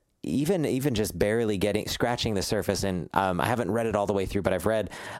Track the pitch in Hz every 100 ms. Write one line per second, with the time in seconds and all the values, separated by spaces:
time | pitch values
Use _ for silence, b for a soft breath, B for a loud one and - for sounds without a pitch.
0 | _ _ - 98 151 190 139 127 139 107
1 | 101 87 104 113 113 101 104 104 - -
2 | 120 120 120 101 85 107 92 95 98 92
3 | - - 95 90 71 120 117 113 113 107
4 | 101 98 95 101 92 92 104 110 92 B
5 | B